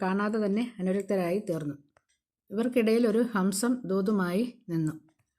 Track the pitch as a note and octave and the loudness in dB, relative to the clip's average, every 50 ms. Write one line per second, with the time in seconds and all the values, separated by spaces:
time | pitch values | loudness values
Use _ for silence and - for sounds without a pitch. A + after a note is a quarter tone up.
0 | G3 F#3 F#3+ G3 G#3 G#3+ A3 A3 G#3+ G3 G3 G#3+ A#3+ A#3 - - F3+ F#3 F#3 G3+ | -2 0 0 0 0 0 0 0 0 0 0 -2 -2 -4 -6 -4 -2 -2 0 0
1 | G3 - G#3 F#3+ F3 E3+ F3 G#3 G#3 - E3 D#3 D3+ D3 C#3 - - _ _ _ | -2 0 0 0 0 0 0 -2 -2 -2 -4 -4 -4 -6 -8 -10 -14 _ _ _
2 | _ _ _ _ _ _ _ _ _ - G3+ G#3 A#3 B3 B3 B3+ A3 A3 A3 A#3 | _ _ _ _ _ _ _ _ _ -8 -4 -4 -2 0 2 2 2 4 4 4
3 | A#3+ A3+ G#3 A3+ A#3+ A#3+ - G3 F#3 G3 F#3+ - A#3+ A#3+ B3+ B3+ - E3+ F#3+ G3 | 4 4 4 2 2 2 2 2 2 2 0 0 0 0 0 -2 -2 -2 -2 0
4 | F#3+ G#3+ A3 G3 F3+ F3 F3 G3 B3 B3 - - _ - E3 E3 D#3 D#3 D#3 - | 2 2 2 0 0 0 0 0 -2 -4 -6 -12 _ -4 -2 -2 0 -2 -4 -6
5 | - _ _ _ _ _ _ | -12 _ _ _ _ _ _